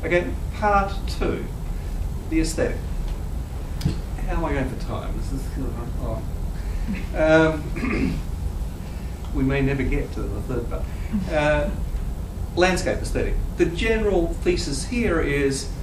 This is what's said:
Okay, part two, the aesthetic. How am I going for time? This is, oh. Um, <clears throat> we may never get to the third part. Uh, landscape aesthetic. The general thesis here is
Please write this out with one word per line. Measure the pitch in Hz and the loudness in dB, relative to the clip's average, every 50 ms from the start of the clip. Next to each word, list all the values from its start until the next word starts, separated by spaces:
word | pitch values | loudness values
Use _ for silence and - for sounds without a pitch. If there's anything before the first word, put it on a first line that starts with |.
| - | 2
Okay, | 160 175 175 175 - - - - - - | 4 2 4 2 2 -4 -4 -4 -4 -2
part | - 214 208 202 196 196 196 - - - - | 2 2 4 6 4 4 2 -2 -2 -2 -2
two, | - - - - - 131 - - - - - - - - - - - - - - - - - - | -2 0 0 0 0 -2 -4 -4 -4 -6 -4 -4 -4 -4 -4 -4 -4 -2 -2 -2 -2 -4 -4 0
the | 160 160 | 2 2
aesthetic. | 160 160 - - - - - - - - - - - - - - - - - - - - - - - - - - - - - - - - - - - | 2 2 2 0 0 0 0 -2 -2 -2 -2 -2 -2 -2 -2 -2 -4 -4 -4 -4 -4 -4 -6 -6 -6 -4 -4 -2 0 0 0 0 -4 -4 -4 -2 -2
How | - 170 | 0 0
am | 165 165 | 0 0
I | 151 | 0
going | 143 139 131 127 | 0 0 0 -2
for | - - - | -2 -4 -4
time? | - - - - - - | -4 -4 -4 -4 -4 -4
This | - - - | -2 -2 -2
is, | 135 131 123 - - 151 135 131 - 120 120 120 - - | -2 -2 -2 -4 -4 -2 -4 -4 -4 -4 -4 -4 -4 -4
oh. | - 113 110 110 - - - - - - - - - - - - - - 196 - - - - | -2 -2 -2 -2 -4 -4 -4 -2 -2 -4 -2 -4 -4 -2 -2 -2 -2 -2 -2 -4 -4 -2 0
Um, | 160 156 156 156 160 160 156 156 156 - - - - 240 - - - - - - - - - - - - - - - - - - - - - - - - - - - - - - | 2 6 8 8 8 8 6 2 0 -2 -4 -2 -2 0 0 0 2 2 2 0 0 -2 -4 -4 -4 -4 -4 -2 -2 -4 -4 -4 -6 -8 -8 -8 -6 -6 -6 -6 -6 -6 -2 0
<clears throat> | |
we | 147 | 2
may | 135 131 139 139 | 2 4 4 4
never | 135 135 139 135 | 2 2 2 2
get | 127 117 113 - - - | 2 2 2 0 0 -2
to | - 113 | -4 -4
the | 110 - 101 - | -4 -4 -4 -4
third | - - 123 117 - - | -4 -2 -2 -2 -2 -2
part. | - - - - - - - - 214 202 180 175 | -4 -4 -4 -4 -4 -4 -4 -2 -2 -2 0 0
Uh, | 160 151 151 151 151 147 147 147 - - - - - - - - - - - - - - - - - | 2 4 4 4 4 4 2 0 0 -2 -2 -2 -2 -2 -2 -2 -4 -4 -6 -6 -6 -6 -6 -2 2
landscape | - 180 185 180 175 - 123 104 - | 4 4 4 4 2 2 0 0 0
aesthetic. | - - - - - - - - - - - - | 0 0 0 0 2 2 2 0 0 -2 2 2
The | 175 | 2
general | 165 165 - 220 226 220 220 208 202 190 175 165 165 | 2 2 0 2 2 2 4 4 4 4 4 2 2
thesis | 170 - - 180 180 170 - 147 135 - - | 0 0 2 2 2 2 0 -2 -2 -2 -2
here | - 247 240 226 190 170 160 | -2 0 2 2 2 2 2
is | - 147 143 143 143 139 135 - - - - - | 2 2 2 4 4 2 2 0 -2 -4 -6 -6